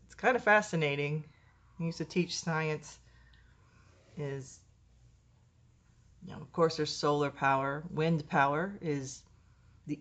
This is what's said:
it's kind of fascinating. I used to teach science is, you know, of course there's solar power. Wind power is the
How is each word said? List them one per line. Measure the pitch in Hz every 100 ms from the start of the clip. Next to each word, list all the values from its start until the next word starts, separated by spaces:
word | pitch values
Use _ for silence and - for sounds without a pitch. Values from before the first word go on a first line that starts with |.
| -
it's | -
kind | 214 254
of |
fascinating. | 208 208 208 170 147 143 143 156 - - - _ - -
I | 165
used | 165
to |
teach | 156 185 170 -
science | 175 156 156 151 - - - - - - - - - - - - - -
is, | 143 139 131 - - _ _ - - - _ _ _ _ _ _ _ _ - - 175
you |
know, | 143
of | 147
course | - 160 156
there's | 151
solar | - 147 147 143
power. | 139 139 135 139 143 160
Wind | 147 160 165 147
power | 156 139 147 190 202
is | - 143 131 - - - - - - - -
the | 147